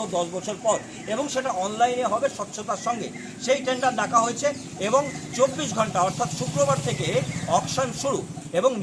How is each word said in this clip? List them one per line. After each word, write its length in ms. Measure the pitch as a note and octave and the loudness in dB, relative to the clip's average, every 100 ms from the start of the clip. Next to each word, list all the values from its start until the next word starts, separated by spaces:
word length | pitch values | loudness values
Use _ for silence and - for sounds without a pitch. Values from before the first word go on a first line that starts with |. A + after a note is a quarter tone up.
| A3 | -2
দশ 220 | F3 F3 | 0 0
বছর 240 | F3+ G3+ G3+ | -4 -6 -2
পর 140 | A3 F#3 - - C3 | 2 2 -2 -10 -4
এবং 180 | A3+ C#4+ | -2 -2
সেটা 160 | B3 B3 | -2 0
অনলাইনে 560 | F3+ G3 G#3+ A#3+ B3 A#3 | -2 -2 2 2 4 0
হবে 140 | G#3 C#4 | 0 0
স্বচ্ছতার 520 | - G3+ - - G3+ A3+ | -2 -8 -6 -6 -4 -2
সঙ্গে। 220 | A#3 C3 - - - - | -2 -6 -8 -12 -6 0
সেই 140 | C#4 B3+ | 0 0
টেন্ডার 300 | B3 B3+ A#3 | 0 2 2
ডাকা 220 | G#3+ A#3+ | 2 4
হয়েছে 300 | A#3 A3+ C#4+ C#4+ - - | 2 0 -2 -2 -8 -4
এবং 220 | G3+ C4 C#4+ - - - | 2 4 2 -4 -6 2
চব্বিশ 340 | C4+ D4+ C#4 | 2 2 -2
ঘন্টা 260 | A3 A3 F#3 | 0 0 2
অর্থাৎ 280 | F#3 - A#3+ - | 2 2 -2 -2
শুক্রবার 380 | B3+ C#4 C#4 - A#3+ | -2 2 2 2 0
থেকে 200 | G3+ E3 A#3 - - - | 0 0 0 0 -2 2
অকশন 420 | A#3 - B3 C4 G#3+ | 2 2 0 -2 -2
শুরু। 180 | C#4 F#3+ - - D3+ E3+ | -2 -2 -2 -10 -4 2
এবং 120 | B3 A3+ | 4 2